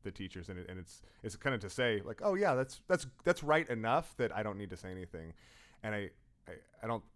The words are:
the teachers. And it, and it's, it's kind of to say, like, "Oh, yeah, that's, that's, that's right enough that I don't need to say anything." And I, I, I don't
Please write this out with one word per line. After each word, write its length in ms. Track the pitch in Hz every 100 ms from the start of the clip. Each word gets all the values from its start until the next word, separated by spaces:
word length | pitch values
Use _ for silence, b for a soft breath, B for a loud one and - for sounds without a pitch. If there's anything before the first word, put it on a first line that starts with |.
the 60 | 101
teachers. 380 | - 95 92 90
And 100 | 90
it, 80 | 87
and 100 | 92
it's, 240 | 90 - b b
it's 120 | 113 -
kind 180 | 139
of 60 | 120
to 80 | 98
say, 300 | - 123 107
like, 160 | - 110
"Oh, 120 | 202
yeah, 200 | 190 196
that's, 260 | 131 131 - -
that's, 200 | 180 131 -
that's 180 | - 175
right 260 | 151 156 160
enough 460 | 117 110 139 - -
that 160 | 117 101
I 60 |
don't 140 | 107 98
need 120 | 98
to 60 | 87
say 140 | 95
anything." 420 | 92 90 85 82 - B B B B
And 120 | 110
I, 160 | 104 98 - _ _ -
I, 40 | 85 - -
I 40 | 113
don't 160 | 113 -